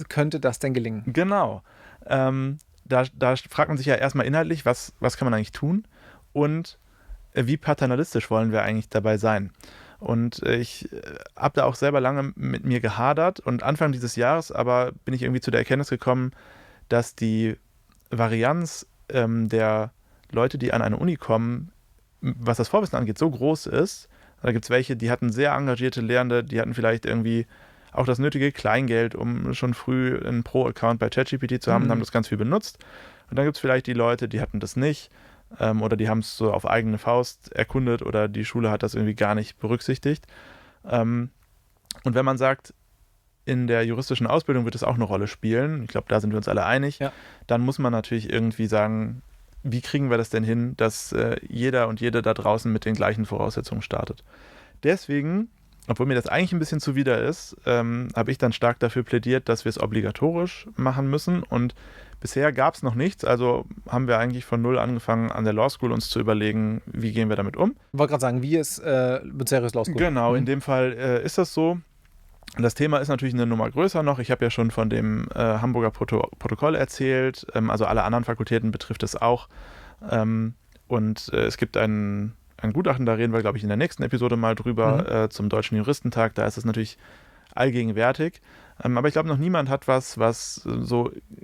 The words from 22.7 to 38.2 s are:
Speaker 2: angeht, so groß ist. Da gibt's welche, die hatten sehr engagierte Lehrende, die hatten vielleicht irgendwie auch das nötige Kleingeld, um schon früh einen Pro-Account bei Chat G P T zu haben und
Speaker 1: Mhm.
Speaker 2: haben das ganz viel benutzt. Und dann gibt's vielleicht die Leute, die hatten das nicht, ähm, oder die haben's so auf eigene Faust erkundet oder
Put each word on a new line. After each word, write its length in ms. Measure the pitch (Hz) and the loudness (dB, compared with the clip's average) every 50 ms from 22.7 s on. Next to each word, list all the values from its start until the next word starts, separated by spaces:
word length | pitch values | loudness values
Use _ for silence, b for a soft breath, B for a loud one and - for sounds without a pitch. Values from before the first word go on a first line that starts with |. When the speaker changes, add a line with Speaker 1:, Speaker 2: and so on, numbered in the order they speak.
| - 214 208 160 - | 2 0 0 2 -2
Speaker 2:
angeht, 200 | 127 123 107 101 | -2 -2 -2 0
so 120 | - 156 165 | 0 0 0
groß 360 | 135 113 127 151 160 151 - | 0 0 0 0 0 -2 -4
ist. 400 | - - 123 170 202 - - - _ b b b b b b - | -2 0 0 0 0 -4 -12 -18 _ b b b b b b -2
Da 80 | 123 | -2
gibt's 180 | 113 113 - - | -2 -2 0 2
welche, 260 | 123 127 127 - 135 | 2 2 2 0 -4
die 140 | 110 113 117 | -4 -2 -2
hatten 220 | 123 - 127 120 | 0 0 0 -2
sehr 200 | 107 120 143 143 143 | 0 2 2 2 2
engagierte 460 | 131 143 135 123 120 127 131 - 127 | 0 0 0 -2 0 -2 -2 -2 -2
Lehrende, 420 | 117 110 120 123 127 123 120 120 120 | -2 0 2 2 2 2 2 0 0
die 180 | - - 113 | 0 -2 -2
hatten 140 | 113 117 117 | -2 -2 -2
vielleicht 300 | 113 113 113 117 113 - | 0 2 2 2 0 0
irgendwie 420 | 110 113 117 110 113 113 117 113 B B B B B B B B B | -2 0 0 0 0 0 0 -2 B B B B B B B B B
auch 140 | B - 131 | B -2 2
das 140 | 127 123 117 | 2 2 2
nötige 320 | 139 147 - 139 135 143 | 2 0 0 2 0 0
Kleingeld, 640 | - - - 104 107 127 135 123 117 113 117 113 - | -2 0 0 2 2 2 2 2 2 2 2 0 -2
um 380 | - 113 120 120 120 - 127 123 | -4 -4 -2 -2 -2 -4 -4 -4
schon 180 | - - 123 120 | -2 0 -2 -2
früh 460 | - - - 131 127 127 127 127 - - | -2 -2 -2 0 0 2 0 0 -2 -2
einen 200 | - 123 117 117 | -2 -2 -2 -2
Pro-Account 560 | - - 131 127 120 113 - - 113 117 113 | 0 0 2 2 2 0 0 2 2 2 2
bei 100 | 110 110 | 0 0
Chat 200 | - 127 131 - | 2 0 0 0
G 80 | - 127 | -2 -4
P 80 | - | -2
T 120 | 117 127 123 | -2 -2 -2
zu 120 | - 120 | 0 2
haben 120 | 117 117 120 | 2 4 4
und 40 | |
Speaker 1:
Mhm. 40 | 113 113 | 2 2
Speaker 2:
haben 60 | 113 | 0
das 100 | 110 - | -2 0
ganz 160 | - 117 110 | 0 -2 0
viel 100 | - 113 | 0 -2
benutzt. 400 | 107 107 120 170 214 - - - - B B B B B B B B B B | -2 0 0 0 0 -2 -4 -16 -18 B B B B B B B B B B
Und 60 | - | -2
dann 80 | 127 143 | 0 0
gibt's 140 | 151 143 - | 0 0 0
vielleicht 280 | - 135 131 131 - | 0 2 2 2 2
die 60 | 127 123 | 0 0
Leute, 340 | 117 117 117 120 117 123 | 2 4 2 2 2 -2
die 120 | 110 110 107 | -2 -2 -2
hatten 200 | - - - 104 | -4 -2 -4 -6
das 160 | 101 98 - | -6 -4 -2
nicht, 340 | 123 131 151 151 - - - b b b b b b b b - - | 0 0 0 0 -2 -6 -20 b b b b b b b b -6 -2
ähm, 220 | - 110 110 107 | 0 0 2 2
oder 160 | 107 110 113 | 2 0 0
die 100 | 107 110 | 2 2
haben's 300 | 110 110 113 107 - - | 0 0 0 -2 -4 -4
so 160 | - 113 107 101 | -2 0 0 0
auf 140 | 101 - - | 0 0 2
eigene 300 | - 117 110 110 107 104 | 0 2 2 0 -2 -2
Faust 520 | - 120 120 123 123 - - _ - - - | 0 2 2 2 0 -2 -6 _ -20 -12 -4
erkundet 500 | - 110 - - 135 131 123 117 113 - | -4 -4 -2 0 0 0 0 0 0 -2
oder 240 | - - 107 | -2 0 0